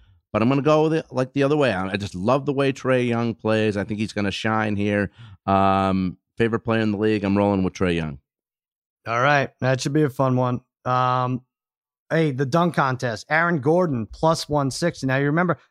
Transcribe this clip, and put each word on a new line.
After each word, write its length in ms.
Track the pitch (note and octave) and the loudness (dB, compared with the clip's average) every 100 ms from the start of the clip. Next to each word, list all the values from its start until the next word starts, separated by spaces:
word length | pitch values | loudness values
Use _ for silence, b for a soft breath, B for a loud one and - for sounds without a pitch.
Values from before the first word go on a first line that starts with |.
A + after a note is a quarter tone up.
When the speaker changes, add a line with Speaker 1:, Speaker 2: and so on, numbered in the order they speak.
| _ _ _ | _ _ _
Speaker 1:
But 120 | G#2+ | 0
I'm 80 | A2+ | 2
gonna 100 | C#3 | 2
go 300 | C3+ D#3 D#3 | 2 2 2
the, 140 | D#3+ - | 0 -2
like, 220 | B2+ B2+ | -4 -4
the 120 | C#3 | 0
other 120 | C#3 D3+ | 0 2
way. 160 | C3+ | 2
I, 200 | F#2 F#2+ | 0 -2
I 40 | G2 | -4
just 180 | G2+ | -6
love 300 | F2+ G2+ C#3 | -4 0 0
the 80 | C#3 | 0
way 180 | C3+ C#3 | -2 -2
Trae 380 | C3 B2+ B2+ B2 | -2 0 0 0
Young 260 | A#2 A#2 | 0 -2
plays. 440 | A2 A2 A2 A2 G2+ | -4 -2 0 0 -2
I 60 | |
think 140 | F#2+ G#2 | -4 -4
he's 140 | G#2+ | -4
gonna 180 | - G2+ | -4 -4
shine 460 | - A2 A2 G#2+ G2+ | -4 -2 -2 -2 -2
here. 340 | G#2 G#2 G2 B A#2 G2 - | 0 0 -2 B -20 -8 0
Um, 720 | G2 G2 F#2+ F#2+ F#2+ F#2 F2 _ - | 4 4 2 2 0 -2 -6 _ -2
favorite 240 | A#2 G#2+ | 0 0
player 200 | - A2+ | -2 0
in 100 | A2 | 0
the 80 | G2+ | 0
league, 260 | G#2+ G#2+ | 0 0
I'm 140 | G2 G2+ | 2 2
rolling 240 | G2+ G2 | 2 2
with 100 | F#2 | 0
Trae 220 | - F#2 E2+ | 0 0 0
Young. 220 | D#2+ C#2+ _ _ _ _ _ _ _ _ - | -4 -8 _ _ _ _ _ _ _ _ -4
Speaker 2:
All 160 | A#2 | 0
right. 280 | C3+ D3 C3+ _ | 2 2 0 _
That 200 | B2+ C3 | -2 0
should 140 | D3+ | 0
be 80 | D3 | 0
a 80 | D3 | 0
fun 260 | - C3+ B2+ | 0 0 0
one. 240 | B2+ B2 - _ | 0 -4 -8 _
Um, 600 | B2+ B2+ B2+ B2+ B2+ B2+ - _ _ _ _ _ - | -2 0 0 0 -2 -4 -10 _ _ _ _ _ -4
hey, 220 | D#3+ D#3 | 0 0
the 120 | C3 | 0
dunk 300 | C#3 E3+ F3 | 0 0 2
contest. 500 | D#3+ C#3 B2+ B2+ G#2+ - | 0 0 -2 -4 -6 -2
Aaron 300 | D#3 E3+ E3+ | 0 0 0
Gordon, 460 | B2+ E3+ F3+ B2+ G#2+ | 2 2 2 -2 -6
plus 440 | - D#3+ D#3+ - | -2 0 0 -2
one 200 | D3 C#3 | -2 -2
sixty. 360 | - E3+ - C3 | -2 -4 -2 -2
Now, 100 | C3 | 0
you 100 | C#3+ | 2
remember, 300 | D#3 F3+ D#3 b | 2 0 -2 b